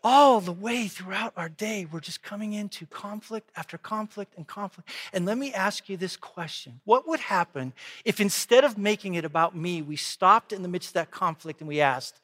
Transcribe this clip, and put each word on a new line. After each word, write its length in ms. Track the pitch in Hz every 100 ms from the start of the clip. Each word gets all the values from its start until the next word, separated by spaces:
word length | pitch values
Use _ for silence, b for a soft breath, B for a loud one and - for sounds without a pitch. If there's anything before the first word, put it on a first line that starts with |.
All 360 | 226 269 285 233
the 120 | 180
way 360 | 175 220 240 208
throughout 460 | - 185 190 226 175
our 140 | 165
day, 380 | 160 214 214 165
we're 80 | 165
just 220 | 151 -
coming 320 | - 208 214
into 320 | 208 208 - 165
conflict 640 | - 202 214 - 220 _ -
after 240 | 160 165
conflict 560 | - 214 214 - 196 -
and 80 | 156
conflict. 420 | - 196 - - B B
And 120 | 190 175
let 100 | 233
me 160 | 277
ask 380 | 214 196 - -
you 80 | 190
this 180 | 180 -
question. 640 | - - 156 - - 120
What 240 | - 247 320
would 140 | 320
happen 520 | - 190 175 139 131 - B B
if 180 | 226 -
instead 420 | 202 - - 240
of 140 | 285 214
making 380 | 202 214 196 170
it 100 | 160
about 300 | 160 165 175
me, 260 | 175 175
we 140 | 147 151
stopped 580 | - - 185 220 -
in 80 | 196
the 80 | 180
midst 200 | 180 -
of 40 |
that 160 | 185 160
conflict 500 | - 185 156 160 151
and 80 | 156
we 140 | 147
asked, 400 | 143 127 - _